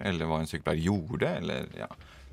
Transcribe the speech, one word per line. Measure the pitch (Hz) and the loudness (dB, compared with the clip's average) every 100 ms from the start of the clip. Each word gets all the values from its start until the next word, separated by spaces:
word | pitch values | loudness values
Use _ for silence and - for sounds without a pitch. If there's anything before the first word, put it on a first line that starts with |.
eller | 104 85 80 | 0 0 2
hva | 80 | 0
en | 80 | 0
sykepleier | 80 78 78 | -2 2 2
gjorde, | 85 101 78 - 160 - | 4 2 0 0 0 0
eller, | 85 69 - - | -2 -4 -4 -8
ja. | - - - - - | -10 -10 -16 -20 -20